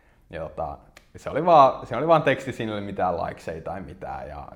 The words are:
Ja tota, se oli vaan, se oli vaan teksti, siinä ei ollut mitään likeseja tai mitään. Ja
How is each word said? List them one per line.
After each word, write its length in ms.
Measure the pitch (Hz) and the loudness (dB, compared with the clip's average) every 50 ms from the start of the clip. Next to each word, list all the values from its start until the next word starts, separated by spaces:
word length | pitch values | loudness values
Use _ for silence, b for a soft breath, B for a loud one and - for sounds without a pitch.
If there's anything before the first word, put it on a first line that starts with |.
| b b b b b - | b b b b b -16
Ja 100 | 90 80 | -12 -10
tota, 380 | 80 76 - 80 80 71 71 - - - _ - - _ - | -10 -10 -8 -8 -8 -8 -10 -12 -16 -20 _ -20 -20 _ -20
se 140 | - - - | -14 -10 -6
oli 160 | 92 135 165 | -4 0 4
vaan, 420 | 180 170 147 135 131 - - - - | 6 8 8 8 8 6 2 -6 -6
se 100 | 120 117 | -6 -2
oli 100 | 147 165 | 2 4
vaan 160 | 165 156 139 | 4 4 4
teksti, 280 | 147 131 - - 127 | 4 0 0 -2 -6
siinä 200 | 117 - 120 110 | -8 -6 -6 -6
ei 60 | 107 104 | -6 -6
ollut 80 | 101 | -6
mitään 320 | 101 98 98 95 90 87 82 | -6 -4 -2 -2 0 0 -2
likeseja 440 | - - - - - - 82 80 | -4 -6 -8 -10 -10 -10 -10 -10
tai 200 | 80 80 85 98 | -10 -10 -10 -10
mitään. 480 | - - 90 - - 65 71 67 62 69 | -12 -14 -16 -14 -12 -12 -12 -12 -12 -12
Ja 180 | 73 73 - - - | -14 -14 -16 -16 -18